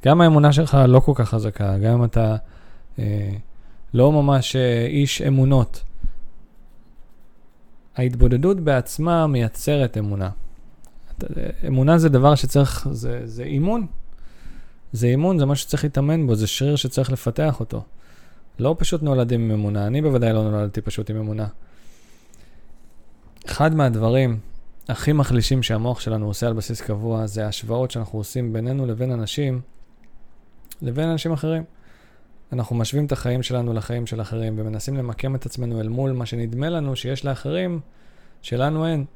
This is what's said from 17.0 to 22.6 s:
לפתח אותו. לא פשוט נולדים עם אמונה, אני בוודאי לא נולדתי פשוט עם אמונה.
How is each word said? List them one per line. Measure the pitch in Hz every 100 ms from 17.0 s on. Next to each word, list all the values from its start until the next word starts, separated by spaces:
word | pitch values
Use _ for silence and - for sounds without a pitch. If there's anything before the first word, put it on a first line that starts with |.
| 123
לפתח | 131 - - 156 131
אותו. | 110 113 110 - - - - - - -
לא | 120 165
פשוט | 165 170
נולדים | 147 131 117 120
עם | 113
אמונה, | 107 104 104 101
אני | 131
בוודאי | 151 127 117
לא | 110 107
נולדתי | 104 104 98
פשוט | 107 - 104
עם | 110
אמונה. | 107 107 107 - - - - - - - - - - -